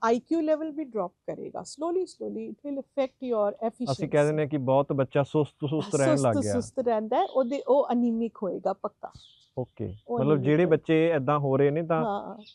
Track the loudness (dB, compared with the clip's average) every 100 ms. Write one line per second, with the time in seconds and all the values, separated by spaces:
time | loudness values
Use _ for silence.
0 | 0 0 0 -2 2 0 -2 -8 -6 -6
1 | -6 -8 -12 -10 -8 -10 -12 -8 -4 -2
2 | -4 -8 -10 -8 -10 -10 -8 -8 -6 -4
3 | -4 -6 -4 0 0 -2 -6 -4 -4 -2
4 | 0 2 4 2 0 -2 2 2 2 0
5 | 0 0 0 0 0 _ -4 -4 -2 2
6 | 4 4 2 2 0 -2 -2 -4 -2 -2
7 | 0 0 0 0 0 -2 2 2 4 2
8 | 2 0 -4 -4 -6 -4 -4 -4 -8 -10
9 | -16 -16 -20 _ _ -10 -10 -8 -10 -10
10 | -6 -2 2 2 2 2 4 2 2 2
11 | 4 2 0 0 2 2 2 2 0 0
12 | 0 -4 -6 -14 -18